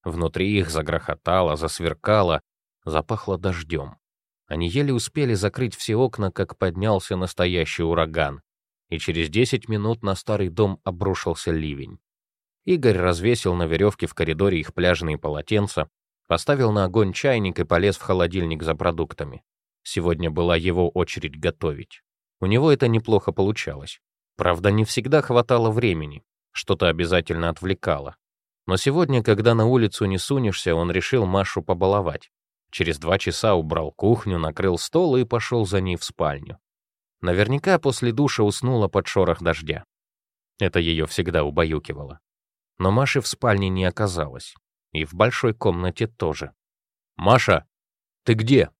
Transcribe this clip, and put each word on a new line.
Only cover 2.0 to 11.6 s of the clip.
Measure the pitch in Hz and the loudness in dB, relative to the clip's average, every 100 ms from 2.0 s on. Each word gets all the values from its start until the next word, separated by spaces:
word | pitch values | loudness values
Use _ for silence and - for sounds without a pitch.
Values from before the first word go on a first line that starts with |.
| - 107 90 76 _ _ _ _ | 0 2 4 0 _ _ _ _
запахло | 80 78 - 110 - 90 | -4 -4 -2 -6 -4 -4
дождем. | 92 87 78 80 69 - _ _ _ _ _ | -4 -4 -6 -8 -8 -16 _ _ _ _ _
Они | 78 85 | -4 -2
еле | 113 143 | 0 0
успели | 120 - 156 135 | -2 -2 -2 0
закрыть | 101 101 - 123 | 0 -2 -2 -6
все | - - 107 | -6 -4 0
окна, | 127 - 98 | 0 0 -4
как | - 95 - | -2 -6 -2
поднялся | 95 87 107 98 - 92 | -4 0 0 0 -2 -4
настоящий | 90 - 90 87 80 - | -4 0 0 0 -2 -2
ураган, | 82 82 80 80 73 69 _ _ _ _ _ | 0 0 0 0 -2 -4 _ _ _ _ _
и | 80 | -8
через | - 82 80 | -4 -2 -2
десять | 101 120 - - | 0 0 -2 -4
минут | 107 107 117 | -4 -2 -2
на | 101 | -4
старый | 95 - 104 92 | -4 -4 -2 -2
дом | 82 104 95 | 0 0 0
обрушился | - 87 98 90 - 82 - | -8 -4 -2 -2 -4 -4 -4
ливень. | 80 | -4